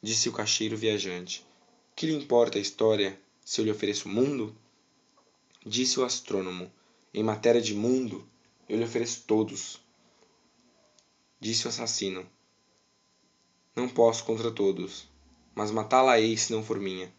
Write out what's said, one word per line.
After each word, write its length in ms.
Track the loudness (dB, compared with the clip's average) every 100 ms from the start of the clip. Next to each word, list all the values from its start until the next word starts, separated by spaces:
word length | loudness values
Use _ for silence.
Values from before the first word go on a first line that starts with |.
Disse 280 | -2 -2 -2
o 40 |
caixeiro 440 | -2 -2 0 0 0
viajante: 640 | 0 0 -2 -8 -8 -12 -14 _ _ _ _ -6
"Que 100 | -2
lhe 80 |
importa 440 | -2 4 4 6 2
a 40 |
história, 580 | -4 2 4 4 2 -2 _ _
se 160 | -8 -2
eu 60 | 0
lhe 60 |
ofereço 360 | 0 -2 -2 -4
o 40 |
mundo?" 440 | 0 0 0 -6 -10 _ _ _ _ _ _ _ _ _ _ -6
Disse 340 | -2 0 0
o 60 | 0
astrônomo: 680 | -2 -4 -4 -4 -8 -10 _ _ _ _
"Em 100 | -2
matéria 380 | -2 2 4 4
de 120 | 2
mundo, 520 | -2 2 2 0 -8 -14 _ _ _ _
eu 100 | -2
lhe 60 | -2
ofereço 380 | -2 -4 -6 0
todos." 540 | 2 2 -4 -12 -14 _ _ _ _ _ _ _ _ _ _ _ _ _ _ _ _
Disse 260 | -4 -2 -2
o 40 |
assassino: 560 | -6 -6 -4 -4 -6 -12 _ _ _ _ _ _ _ _ _ _ _ _ _ _ -6
"Não 140 | -4
posso 340 | 4 4 4
contra 280 | -4 -2 -2
todos, 580 | 0 0 0 -4 -10 -18 _ _ _ _
mas 160 | -6 -2
matá-la-ei 680 | -2 2 4 6 6 4 2
se 160 | -2
não 100 | -2
for 160 | -2 -4
minha." 340 | -4 -8 -12